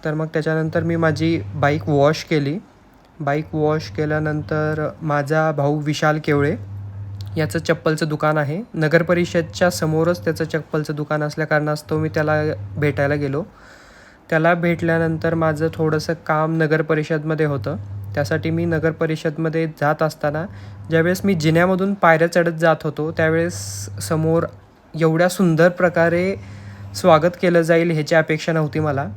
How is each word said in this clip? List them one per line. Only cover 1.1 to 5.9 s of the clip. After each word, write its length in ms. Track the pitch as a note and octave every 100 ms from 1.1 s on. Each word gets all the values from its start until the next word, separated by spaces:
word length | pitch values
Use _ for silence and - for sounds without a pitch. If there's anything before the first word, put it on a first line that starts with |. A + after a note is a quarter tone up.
| D3+ D#3+ E3 -
बाईक 340 | D3+ C#3+ D3+ D3+
वॉश 360 | C#3+ C#3+ D#3
केली. 340 | - D#3 C#3 E3+ - - - - _ -
बाईक 340 | C#3+ D3 D#3
वॉश 360 | D#3+ D3+ D#3 -
केल्यानंतर 1000 | - D3+ D3+ D3+ D3+ D3 D#3 D#3 D#3 D3+ -
माझा 500 | D#3+ D3 C#3+ D#3 D#3
भाऊ 260 | D3 C#3 D3+
विशाल 400 | D3